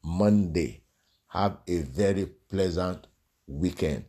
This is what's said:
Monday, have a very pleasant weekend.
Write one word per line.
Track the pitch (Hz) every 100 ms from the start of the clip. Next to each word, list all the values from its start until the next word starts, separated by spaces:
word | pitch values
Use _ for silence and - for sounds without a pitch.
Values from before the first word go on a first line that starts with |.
Monday, | 80 87 104 104 92 82 69 - _ _ _ _ _
have | - 98 - -
a | 87
very | 71 65 98 95 92
pleasant | - _ 98 95 87 90 92 - _ _ _ -
weekend. | 71 90 - 85 65